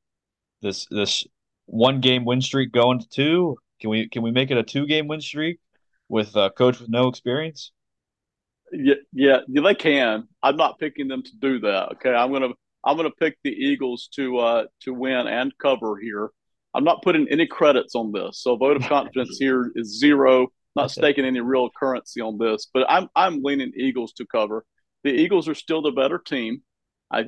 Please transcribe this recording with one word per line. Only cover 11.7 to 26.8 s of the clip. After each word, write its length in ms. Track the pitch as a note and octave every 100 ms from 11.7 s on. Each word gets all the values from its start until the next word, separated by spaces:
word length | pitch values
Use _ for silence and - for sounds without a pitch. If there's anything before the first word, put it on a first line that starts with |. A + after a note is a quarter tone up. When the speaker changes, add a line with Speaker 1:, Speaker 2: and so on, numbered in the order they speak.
| G2 F2+
Speaker 2:
okay? 180 | - B2+
I'm 220 | A#2+ B2+
gonna, 180 | C#3 C3 - _ _
I'm 120 | - D#3
gonna 140 | D#3+
pick 280 | - D#3+ -
the 60 | C#3+
Eagles 580 | G#2 C#3 C#3 C3 A#2+ -
to, 240 | - C3 B2
uh, 260 | A#2 A#2 G#2+ _
to 100 | -
win 340 | B2+ C3 B2+ A#2
and 260 | A2+ C3+ -
cover 380 | C#3+ B2 A2 G2+
here. 340 | A2+ G#2 A2 _ _ _ _
I'm 100 | -
not 180 | D3+ E3
putting 260 | F#3 E3 C#3
any 160 | D3 D#3+
credits 480 | - D3+ B2+ -
on 180 | A#2+ A2
this, 300 | G2+ F2+ -
so 140 | B2+ A#2+
vote 200 | C3 D3
of 60 |
confidence 540 | B2 C#3+ - C3 B2 -
Speaker 1:
<laughs> 40 |
Speaker 2:
here 300 | C3+ C3 A#2+
is 240 | - A2 G#2
zero. 500 | D3 C#3+ C3 B2+ B2+ _ _ -
Not 100 | C3+
Speaker 1:
Okay. 140 | -
Speaker 2:
staking 240 | D3+ C#3
any 160 | C3 B2+
real 300 | A#2+ C3 B2
currency 500 | - C3+ B2+ - A#2+
on 180 | A2+ G#2
this, 300 | A2+ G#2+ -
but 140 | C3 C3
I'm, 200 | E3+ G3 -
I'm 260 | F#3 D3+
leaning 300 | C#3 C#3 B2+
Eagles 380 | - C3 B2 A#2
to 120 | - A#2+
cover. 380 | A#2 G#2 A2 - _ _ _
The 80 | C#3+
Eagles 380 | E3+ - F#3+ D3+
are 60 |
still 280 | D3 - D#3+
the 80 | D3
better 280 | B2+ C3+ F3
team. 440 | - C3+ A2+ A#2+ _ _